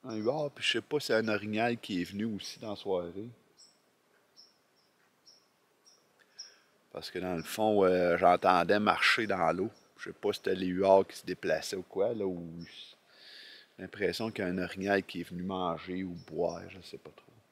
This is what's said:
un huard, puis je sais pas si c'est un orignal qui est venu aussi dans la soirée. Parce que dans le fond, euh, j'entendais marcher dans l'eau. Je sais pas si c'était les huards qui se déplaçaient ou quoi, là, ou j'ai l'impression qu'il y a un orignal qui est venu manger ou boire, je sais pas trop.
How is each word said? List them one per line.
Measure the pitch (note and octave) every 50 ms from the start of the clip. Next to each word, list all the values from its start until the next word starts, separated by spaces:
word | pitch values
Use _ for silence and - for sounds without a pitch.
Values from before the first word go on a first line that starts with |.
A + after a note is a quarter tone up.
| _
un | B2+ A2+
huard, | A2 G#2+ A2+ C#3 D#3 D3+ C#3+
puis | - - -
je | -
sais | - A#2
pas | A2 _ D3+ D3
si | - -
c'est | B2
un | A2 A2 A2
orignal | G#2+ G#2 G#2 G#2+ G#2+ G#2+ A2+ A#2+ A#2+ A2+
qui | - - G#2+ F2+
est | F2
venu | F2 F#2+ G2+ G#2+
aussi | A#2 G#2+ G2 - - - -
dans | A#2 A2
la | G2+ F#2+
soirée. | - G2+ F#2+ F2+ F2 E2+ E2+ G2 G#2+ A#2+ A#2+ _ _ _ _ _ - _ _ _ _ _ _ _ _ _ _ _ _ _ _ - - _ _ _ _ _ _ _ _ _ _ _ _ _ _ _ _ - - _ _ _ _ _ _ _ _ _ _ - - _ _ _ _ _ _ _ _ - - - - _ _ _ _ _ _ _ -
Parce | - D#2 -
que | - F2+
dans | F2+ F#2 F2+
le | E2 D#2+
fond, | - - - A2 A2 G#2+ G#2 F#2+
euh, | F#2 F#2 F2+ F2+ F2 F2 F2
j'entendais | F#2+ F2 F2+ F2+ - F#2+ F#2 F2+ E2+ E2 G2 G#2
marcher | G#2+ G2+ E2+ E2 - - - - A#2 G#2
dans | F#2+ F#2 F2 D#2+
l'eau. | E2 F2+ F#2+ A2+ - _ _ _ _ -
Je | -
sais | F2+ -
pas | _ - G#2
si | G2+ -
c'était | - F#2+ F#2+
les | F#2 F#2+ F#2
huards | F2+ F2+ G2 F#2+ F#2+ G2 F#2+
qui | - - -
se | -
déplaçaient | - F#2 - - F2+ D#2 D#2 - - -
ou | F#2+ F2+
quoi, | _ - F#2+ G2 A2+ B2
là, | A2 G2+
ou | F#2+ F#2 F2 E2+ E2+ E2 E2+ E2+
j'ai | - - - - - - _ _ _ _ - - - - - - - - - - _ _ - F#2+
l'impression | F#2 - G2 G2+ F2+ F2 - A2+ A2+
qu'il | A2 - G2+
y | F2+
a |
un | F2+ F#2
orignal | F2+ F2+ - F#2+ F#2+ G2+ G2+ G2 F#2+
qui | - - F2
est | E2+ -
venu | F2+ F2 F2+
manger | F#2+ F#2+ F#2 F2+ F2 E2 D#2 - F#2 F#2 F#2 F#2+
ou | F#2 F2 F2 - -
boire, | D#2+ D#2 F2 E2+ E2+ E2+ F2+ F2+
je | F#2 F#2+
sais | F2 - - D#2+
pas | _ D#2
trop. | - - _ - _ - _ _